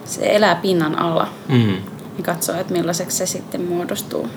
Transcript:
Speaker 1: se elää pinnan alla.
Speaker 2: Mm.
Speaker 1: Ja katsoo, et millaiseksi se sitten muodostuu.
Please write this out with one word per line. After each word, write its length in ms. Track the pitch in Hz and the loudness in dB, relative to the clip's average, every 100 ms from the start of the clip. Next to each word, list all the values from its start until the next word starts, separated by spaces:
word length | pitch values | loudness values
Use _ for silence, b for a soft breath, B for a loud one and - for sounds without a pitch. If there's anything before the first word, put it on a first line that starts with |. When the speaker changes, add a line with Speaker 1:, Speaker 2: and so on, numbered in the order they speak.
Speaker 1:
se 320 | - - - 208 | -10 0 4 6
elää 180 | 208 | 6
pinnan 440 | 170 196 175 156 - | 4 2 2 2 0
alla. 300 | 170 160 - - - | 0 2 0 -4 2
Speaker 2:
Mm. 220 | 127 110 95 - - - - | 4 4 2 -6 -12 -10 -6
Speaker 1:
Ja 60 | |
katsoo, 320 | 170 170 - 175 | -4 -2 -2 -2
et 100 | 190 | -2
millaiseksi 460 | 180 170 175 175 - | 0 0 -2 -2 -2
se 100 | 185 | -2
sitten 360 | 185 - - | -4 -6 -4
muodostuu. 680 | 175 175 175 - - 76 240 | -2 -2 -2 -6 -4 -4 -6